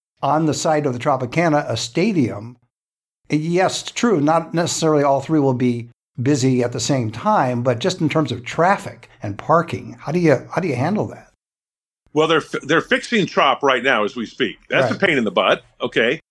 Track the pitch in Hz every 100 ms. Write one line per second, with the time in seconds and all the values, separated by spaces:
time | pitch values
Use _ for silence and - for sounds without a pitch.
0 | _ _ 143 151 160 135 170 151 143 123
1 | 151 131 123 160 170 147 143 113 - -
2 | 202 180 113 101 113 127 _ _ _ _
3 | _ _ _ 151 156 175 185 - - -
4 | 240 175 147 165 160 165 170 - 160 151
5 | 143 139 - 160 135 123 123 120 117 _
6 | _ - 123 147 131 127 120 123 - 139
7 | 117 110 208 208 135 123 123 117 185 185
8 | 156 160 143 107 - - 170 196 - -
9 | - _ - 101 - 160 165 127 110 120
10 | - 170 165 127 - - 180 120 139 214
11 | 113 - - _ _ _ _ _ _ _
12 | _ 147 160 160 - - 139 160 - 247
13 | - 226 165 - 151 123 139 127 127 120
14 | 104 123 104 - 117 - _ 135 123 110
15 | 151 143 107 92 98 156 - _ 123 131
16 | 117 160 _